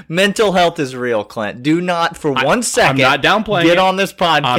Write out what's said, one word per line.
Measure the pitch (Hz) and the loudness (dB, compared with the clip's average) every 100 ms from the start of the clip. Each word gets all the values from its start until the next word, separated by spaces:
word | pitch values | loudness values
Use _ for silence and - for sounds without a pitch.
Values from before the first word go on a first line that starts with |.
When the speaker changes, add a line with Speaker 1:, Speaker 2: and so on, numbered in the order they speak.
| - | -6
Speaker 1:
mental | 165 202 196 208 | 0 0 2 0
health | 185 170 160 | 2 0 0
is | 135 | -6
real, | 131 123 110 | -4 -2 -2
Clint. | 101 - 104 120 | -4 -6 -8 -6
Do | 131 165 | -2 0
not | 180 170 170 175 | 0 -2 -2 -2
for | 156 131 | -4 0
Speaker 2:
I, | |
Speaker 1:
one | 139 220 | 0 0
second | 226 - 175 135 | 0 0 2 2
Speaker 2:
I'm | 131 143 | 2 2
not | |
downplaying | 156 202 214 196 | 2 0 0 0
Speaker 1:
get | 165 | 2
Speaker 2:
it. | 175 | 4
Speaker 1:
on | 190 185 | 2 0
this | 190 | -4
podcast | - 175 151 | -2 0 0
Speaker 2:
I'm | 139 | 0